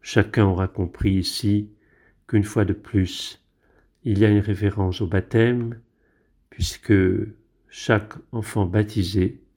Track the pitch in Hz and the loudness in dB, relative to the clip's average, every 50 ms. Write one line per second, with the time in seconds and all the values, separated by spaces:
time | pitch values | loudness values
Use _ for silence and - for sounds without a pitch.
0 | _ - - 113 98 - - - 104 98 92 90 95 92 - - 95 82 - - | _ 0 0 0 0 2 2 2 2 2 2 0 -2 -4 -2 -6 -6 -6 -4 -2
1 | - 104 95 95 90 - - - - 104 101 104 104 104 - _ _ _ _ _ | 0 0 2 0 0 -2 -6 -4 0 0 0 0 0 -4 -14 _ _ _ _ _
2 | _ _ _ _ _ - - 107 101 - - - 101 92 95 - - - - 101 | _ _ _ _ _ 0 0 0 0 2 0 0 0 0 -2 -6 -8 -2 0 0
3 | 95 87 - - - - - _ _ _ _ _ _ _ _ _ _ _ _ _ | 0 0 -4 -10 -12 -14 -14 _ _ _ _ _ _ _ _ _ _ _ _ _
4 | _ 131 104 98 107 107 104 104 101 107 101 92 104 101 92 104 98 92 90 - | _ -2 2 4 4 4 4 4 2 0 -2 0 0 -2 0 0 -2 -2 -2 -2
5 | 110 85 87 95 - - - 113 113 120 123 123 117 117 117 - _ _ _ _ | -4 -2 -2 -2 -2 0 0 2 2 2 2 -2 -4 -6 -10 -12 _ _ _ _
6 | _ _ _ _ _ _ _ _ _ _ - - - - - - _ - 104 98 | _ _ _ _ _ _ _ _ _ _ -8 -6 -6 -6 -6 -12 _ 2 2 4
7 | 95 92 95 98 - 110 - _ _ _ _ _ _ _ - - - - 117 104 | 4 2 0 -2 -4 -8 -10 _ _ _ _ _ _ _ -18 -12 0 0 0 0
8 | 107 - - - - _ - 113 107 - - 113 98 87 90 107 107 107 - 107 | 0 -4 -18 -20 -18 _ -8 -8 -8 -4 0 0 0 2 2 0 0 0 -2 -4
9 | 92 87 95 101 90 104 - - _ _ _ | -4 -2 0 0 0 0 -2 -8 _ _ _